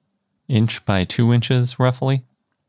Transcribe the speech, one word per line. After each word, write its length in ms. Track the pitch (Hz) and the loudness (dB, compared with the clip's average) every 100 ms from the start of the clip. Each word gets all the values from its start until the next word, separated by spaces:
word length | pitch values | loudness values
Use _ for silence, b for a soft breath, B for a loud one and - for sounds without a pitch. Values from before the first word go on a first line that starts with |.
| _ _ _ _ - | _ _ _ _ -2
inch 360 | 117 113 - - | 0 0 -2 -2
by 180 | 95 | 0
two 280 | 90 - 117 | 0 0 2
inches, 440 | 120 - 127 123 - | 2 2 0 -2 0
roughly. 460 | 127 127 135 135 - _ _ _ | -2 0 -2 -2 -6 _ _ _